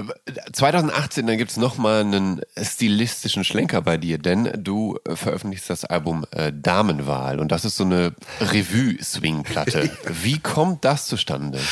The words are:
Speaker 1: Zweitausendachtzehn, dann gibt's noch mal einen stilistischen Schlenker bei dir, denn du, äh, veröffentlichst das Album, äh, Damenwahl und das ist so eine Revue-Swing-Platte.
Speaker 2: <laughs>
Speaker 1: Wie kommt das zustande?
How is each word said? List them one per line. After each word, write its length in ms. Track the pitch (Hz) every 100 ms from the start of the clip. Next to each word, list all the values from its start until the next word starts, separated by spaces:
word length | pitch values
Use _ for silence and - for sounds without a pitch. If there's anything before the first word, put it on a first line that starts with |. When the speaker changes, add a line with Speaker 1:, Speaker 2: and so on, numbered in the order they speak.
| 107 - - - -
Speaker 1:
Zweitausendachtzehn, 760 | - 139 175 156 113 143 - 117
dann 100 | 110
gibt's 200 | 110 -
noch 200 | 120 117
mal 220 | 110 110
einen 400 | 104 101 95 90 - -
stilistischen 800 | 104 - 113 104 117 - 113 -
Schlenker 380 | 92 104 - 104
bei 160 | 85 82
dir, 200 | 85 80
denn 300 | 92 95 117 107
du, 400 | 92 101 110 -
äh, 120 | - 85
veröffentlichst 520 | - - 104 90 -
das 140 | 87
Album, 420 | - 87 78 80 78
äh, 200 | 80 78 73
Damenwahl 840 | 71 90 104 73 69 67 65 69
und 100 | 78
das 140 | 85 110
ist 100 | -
so 80 |
eine 300 | 95 90 87 - - -
Revue-Swing-Platte. 1500 | 101 107 85 104 131 92 - - 80 78 73 - - 80 76 - -
Speaker 2:
<laughs> 160 | 82
Speaker 1:
Wie 160 | 98 156
kommt 460 | - - 175 170 131
das 220 | 143 -
zustande? 520 | 113 - 69 71 67 69